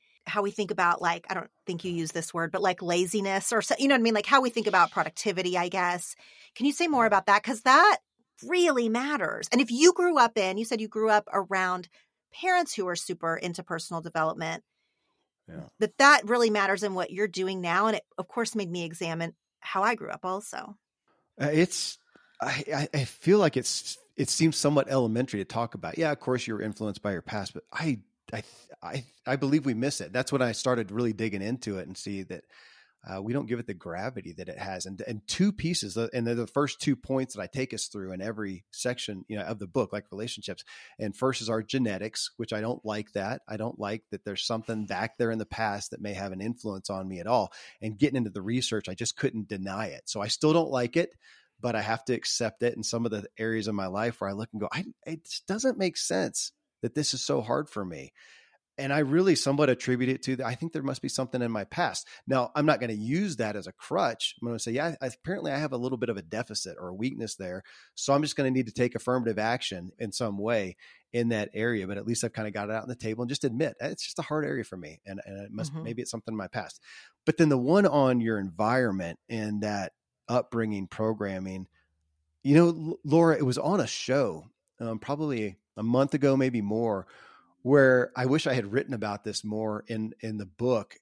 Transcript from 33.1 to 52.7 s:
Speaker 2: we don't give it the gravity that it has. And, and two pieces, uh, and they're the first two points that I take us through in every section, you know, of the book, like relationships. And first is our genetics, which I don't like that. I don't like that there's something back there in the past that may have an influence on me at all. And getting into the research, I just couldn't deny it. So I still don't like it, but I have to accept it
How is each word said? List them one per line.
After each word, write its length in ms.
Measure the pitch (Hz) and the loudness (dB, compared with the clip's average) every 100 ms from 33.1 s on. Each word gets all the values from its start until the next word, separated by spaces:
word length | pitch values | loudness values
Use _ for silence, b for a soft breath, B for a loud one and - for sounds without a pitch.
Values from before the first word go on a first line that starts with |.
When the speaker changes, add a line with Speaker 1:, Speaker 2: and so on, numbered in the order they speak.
| 95 | -8
Speaker 2:
we 120 | 107 | -4
don't 120 | 139 113 | -4 -2
give 140 | 117 | -4
it 80 | 110 | -6
the 60 | 87 | -10
gravity 560 | 87 85 117 120 92 | -8 -6 -6 -8 -12
that 160 | 82 90 | -12 -12
it 80 | - | -10
has. 300 | 98 92 95 | -8 -8 -10
And, 120 | 95 107 | -10 -8
and 160 | 110 - | -10 -8
two 240 | - 202 | 0 0
pieces, 440 | 208 165 175 104 107 | 2 -4 -2 -4 -4
uh, 120 | 113 | -2
and 140 | 123 117 | -2 -2
they're 80 | |
the 140 | 120 113 | -2 -2
first 340 | 139 143 - | 0 -2 -2
two 140 | 151 131 | -2 -2
points 400 | - 135 131 104 | -2 -4 -4 -8
that 60 | |
I 20 | 90 | -8
take 260 | 139 131 | -6 -6
us 140 | 110 - | -6 -8
through 260 | 104 95 | -8 -8
in 60 | 92 | -6
every 460 | 104 107 101 92 _ | -6 -6 -6 -8 _
section, 540 | - 123 123 - 95 - | -6 -4 -4 -8 -10 -8
you 100 | 104 | -8
know, 60 | |
of 160 | 92 107 | -6 -6
the 80 | 95 | -4
book, 260 | 131 101 | -2 -2
like 180 | 104 - | -4 -10
relationships. 520 | 101 120 - 101 92 - B B B | -10 -10 -8 -10 -12 -14 B B B
And 180 | 107 - | -6 0
first 240 | 131 123 | -2 0
is 80 | 113 | -2
our 140 | 110 | -4
genetics, 720 | 107 135 113 95 110 - - - | -2 -2 0 -2 -6 -6 -8 -8
which 140 | 117 | -6
I 100 | 107 | -4
don't 220 | 113 127 | -4 -4
like 280 | 107 107 104 | -4 -6 -4
that. 320 | 101 98 139 - | -4 -4 -6 -8
I 100 | 107 | -6
don't 220 | 113 - | -6 -6
like 260 | 101 110 - | -6 -6 -8
that 160 | 101 107 | -12 -8
there's 160 | 95 | -6
something 440 | - 113 113 110 101 | -4 -4 -4 -6 -4
back 320 | 92 113 - | -4 -4 -2
there 100 | 117 | -2
in 80 | 113 | -2
the 80 | 104 | -6
past 460 | - 110 101 - | -4 -2 -4 -8
that 100 | - | -10
may 120 | 104 | -8
have 180 | 95 98 | -6 -6
an 100 | 92 | -6
influence 480 | 107 120 110 95 - | -6 -6 -8 -8 -6
on 180 | 95 95 | -6 -6
me 120 | 90 | -6
at 80 | 95 | 2
all. 260 | 120 95 B B B | 2 2 B B B
And 160 | 110 104 | -8 2
getting 220 | 143 131 | 2 2
into 140 | 107 | -2
the 100 | 98 | -4
research, 480 | 95 123 - 110 - | -2 -2 0 -4 -4
I 60 | 95 | -6
just 220 | 117 - | -6 -2
couldn't 320 | 135 113 101 | -4 -4 -8
deny 360 | 101 98 98 101 | -8 -6 -6 -6
it. 200 | 69 - | -8 -10
So 100 | 104 | -6
I 80 | 107 | -4
still 240 | - 156 | 2 4
don't 180 | 165 151 | 4 2
like 260 | 127 120 165 | 0 0 0
it, 140 | - _ b b b - | -2 _ b b b -6
but 160 | 120 110 | -2 -2
I 60 | |
have 220 | 107 113 - | 0 -2 -2
to 80 | |
accept 500 | 117 - - 113 - | -4 -2 -2 -2 0
it 120 | 120 | -2